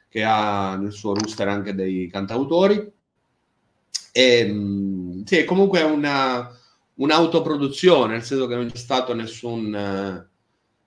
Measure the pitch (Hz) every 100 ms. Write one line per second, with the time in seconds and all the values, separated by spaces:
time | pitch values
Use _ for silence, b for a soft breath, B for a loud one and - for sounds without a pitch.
0 | b 110 110 110 107 101 95 95 101 101
1 | 104 101 107 - 101 101 101 95 95 92
2 | 90 98 98 117 143 170 196 208 - -
3 | _ _ _ _ _ _ _ _ _ -
4 | - 123 127 120 104 104 101 98 98 95
5 | 90 90 107 175 - 185 196 175 156 151
6 | 147 139 135 123 120 b b b _ -
7 | 139 156 160 165 151 147 139 139 180 160
8 | 113 113 117 135 123 123 120 117 - 131
9 | 127 113 113 113 120 117 107 104 101 98
10 | 98 92 - _ _ _ _ _